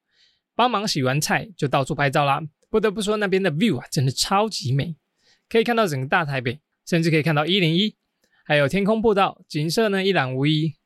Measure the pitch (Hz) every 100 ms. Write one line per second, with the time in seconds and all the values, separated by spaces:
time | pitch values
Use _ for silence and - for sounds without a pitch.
0 | _ _ _ _ _ - 247 214 208 160
1 | 127 143 - 160 220 - 139 143 131 143
2 | 143 151 143 143 156 _ _ 220 214 202
3 | 202 214 202 185 190 147 226 127 - 160
4 | 131 - - 196 220 - 120 135 170 156
5 | _ _ _ _ - 226 226 226 202 135
6 | 135 190 151 135 120 - _ _ - 170
7 | 165 156 151 147 156 196 165 170 214 -
8 | _ _ _ _ - 151 139 190 196 226
9 | 220 196 185 - - 156 160 196 220 196
10 | 196 175 131 131 147 156 160 -